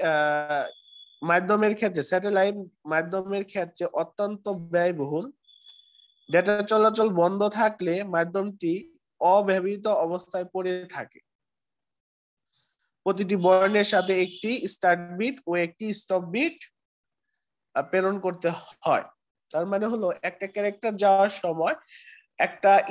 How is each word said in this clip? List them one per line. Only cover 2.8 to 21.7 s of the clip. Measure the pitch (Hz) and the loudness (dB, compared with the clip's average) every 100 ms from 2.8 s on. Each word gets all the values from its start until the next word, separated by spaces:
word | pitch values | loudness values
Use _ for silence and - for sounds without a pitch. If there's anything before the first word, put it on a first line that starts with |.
| 151 | -4
মাধ্যমের | 160 170 190 190 196 196 | -2 -2 -6 -4 -6 -6
ক্ষেত্রে | 196 170 - 175 | -8 -8 -6 -4
অত্যন্ত | - 220 - 208 208 202 | -4 -4 -4 -6 -6 -8
ব্যয়বহুল। | 185 170 175 180 160 139 156 269 - _ - - - _ _ _ _ - | -8 -2 0 0 -2 -4 -6 -8 -14 _ -20 -20 -20 _ _ _ _ 0
ডেটা | 170 185 208 | 2 2 0
চলাচল | 208 220 220 220 220 | 2 4 4 4 2
বন্ধ | 175 175 196 208 | 4 2 2 -2
থাকলে | 214 214 214 165 180 | 2 0 0 -4 -2
মাধ্যমটি | 202 165 175 196 202 196 165 190 - _ _ - | -2 -2 -2 -2 -6 -4 -4 -4 -8 _ _ -2
অব্যবহৃত | 175 196 196 190 185 202 214 | 4 4 4 0 -2 -4 -2
অবস্থায় | 185 165 180 - 185 180 | 0 -2 -4 -6 -8 -6
পড়ে | 190 185 180 180 | -6 -4 -6 -8
থাকে। | - 110 - _ _ _ _ _ _ _ _ _ _ _ _ _ _ _ _ _ _ | -12 -14 -18 _ _ _ _ _ _ _ _ _ _ _ _ _ _ _ _ _ _
প্রতিটি | 190 190 185 202 | -2 -2 0 2
বর্ণের | 180 185 196 208 | 4 4 4 4
সাথে | 202 190 185 185 | 4 2 2 0
একটি | 185 - 220 247 190 | -2 -4 -6 -4 -2
স্টার্ট | - 180 175 175 180 | 0 2 2 -2 -6
বিট | 233 269 170 | -6 -6 -4
ও | 175 | -2
একটি | 170 - 220 | -4 -6 -6
স্টপ | - - 185 | -6 -2 -4
বিট, | 170 220 320 - - _ _ _ _ _ _ _ _ _ _ | -2 -4 -4 -6 -20 _ _ _ _ _ _ _ _ _ _
আহ, | 139 - | -6 -2
প্রেরণ | 185 190 196 | 0 0 -2
করতে | 185 175 165 165 - - 165 | -4 -4 -4 -6 -12 -6 0
হয়। | 127 - _ _ _ _ | 0 -2 _ _ _ _
তার | 156 190 | -4 -2
মানে | 196 214 | -2 -2
হলো | 226 180 - | -2 -4 -4
একটা | 180 - 196 | -8 -8 -10
ক্যারেক্টার | 208 202 202 226 202 | -4 -4 -4 -6 2
যাওয়ার | 202 196 208 | 4 6 4
সময় | - 175 160 180 | 2 -2 0 -2